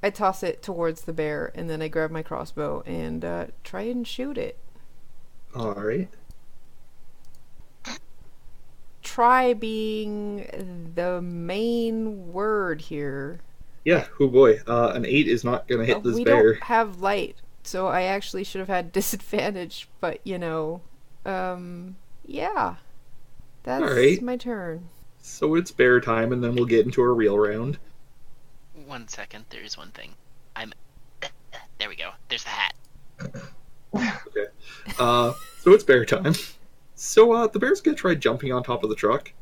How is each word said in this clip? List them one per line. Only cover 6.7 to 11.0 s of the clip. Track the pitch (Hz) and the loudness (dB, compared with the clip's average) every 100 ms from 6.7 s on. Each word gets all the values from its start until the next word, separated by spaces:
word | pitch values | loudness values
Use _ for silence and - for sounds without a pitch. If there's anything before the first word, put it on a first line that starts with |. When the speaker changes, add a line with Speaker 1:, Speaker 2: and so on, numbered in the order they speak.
| - - - - - - - - - - - - - - - - - - - - - - - | -12 -14 -10 -12 -10 -12 -10 -12 -14 -14 -12 -10 -10 -10 -12 -12 -12 -12 -10 -12 -12 -12 -10
Speaker 1:
Try | - - 240 262 254 | -8 2 6 6 6
being | 226 226 220 220 214 214 208 208 202 - - 190 175 165 | 2 -2 -2 -2 -2 -4 -4 -6 -6 -8 -8 -10 -10 -8
the | 170 | -2